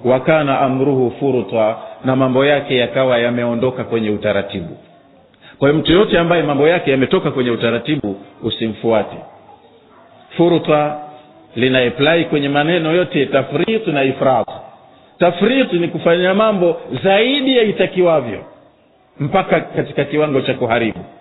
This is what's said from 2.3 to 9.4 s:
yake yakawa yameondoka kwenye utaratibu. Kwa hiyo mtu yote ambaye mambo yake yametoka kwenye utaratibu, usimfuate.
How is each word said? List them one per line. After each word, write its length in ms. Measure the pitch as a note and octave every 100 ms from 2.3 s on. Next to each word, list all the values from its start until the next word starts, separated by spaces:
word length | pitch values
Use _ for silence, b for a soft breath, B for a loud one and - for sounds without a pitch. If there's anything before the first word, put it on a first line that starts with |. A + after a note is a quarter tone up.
| B2+ C#3
yake 320 | C#3+ C#3 C3
yakawa 400 | A#2 C3+ C3 A#2+
yameondoka 640 | A#2+ A#2+ A#2+ A#2 C3 B2+
kwenye 260 | A2+ A#2 G#2+
utaratibu. 680 | G#2 G#2+ G2+ G2 G2 E2 - - - _ _ _ B B B
Kwa 100 | C#3
hiyo 120 | D#3
mtu 100 | -
yote 280 | E3 A3 F3
ambaye 240 | E3+ F3
mambo 240 | D3 C#3+ D3
yake 240 | F3 D#3+
yametoka 400 | C3+ B2+ F#3 E3+
kwenye 200 | C3+ B2
utaratibu, 640 | A2+ A#2 A#2 - D3+ G#2 F#2+ - -
usimfuate. 760 | A#2+ - A2+ G#2 A#2 A2 G2 - - -